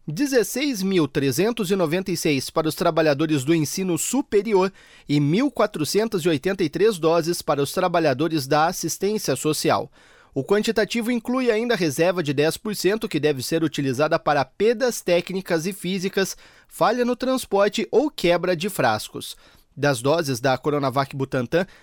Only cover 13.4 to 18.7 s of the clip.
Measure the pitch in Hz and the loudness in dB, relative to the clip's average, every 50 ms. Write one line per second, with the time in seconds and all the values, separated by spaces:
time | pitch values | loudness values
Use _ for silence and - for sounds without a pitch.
13.4 | 117 - 160 165 160 151 - - 143 135 127 117 151 160 165 160 - - 147 147 | -4 -2 -2 0 0 -2 -2 -2 -2 -2 0 0 0 2 0 0 0 0 0 0
14.4 | 131 - _ _ 196 226 247 214 262 247 220 - - - 175 175 175 - 180 190 | 0 -2 _ _ 2 2 2 2 0 -2 -2 -2 -2 0 0 0 0 -2 -6 -6
15.4 | 185 - 185 165 151 190 202 - - 175 190 196 175 196 - 202 190 - - - | -2 -2 -2 -2 -2 -4 -6 -4 -4 -4 -2 -2 -2 -2 -2 -2 -2 -2 -4 -12
16.4 | - - - - _ _ - - 160 190 226 247 247 233 247 - - 247 262 254 | -16 -20 -20 -20 _ _ -2 0 2 2 2 2 0 -2 -2 -2 -2 -2 -2 -2
17.4 | - - 202 196 202 208 - - 220 - - 214 285 302 - - - 170 170 170 | -2 0 2 2 2 2 2 -2 -4 2 2 2 2 2 -2 0 2 2 2 2
18.4 | 165 180 185 151 170 208 | 2 0 -2 0 -2 -4